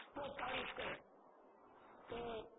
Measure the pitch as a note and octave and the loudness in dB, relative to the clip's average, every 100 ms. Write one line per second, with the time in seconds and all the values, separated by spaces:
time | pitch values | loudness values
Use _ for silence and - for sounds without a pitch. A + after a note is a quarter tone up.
0 | - - C#4+ - C4 C4 - - - - | -4 0 0 2 4 4 4 2 2 2
1 | - - - - - - - - - - | -4 -16 -16 -16 -16 -16 -16 -14 -14 -10
2 | - A#3 E4 A3+ - | -2 2 4 2 0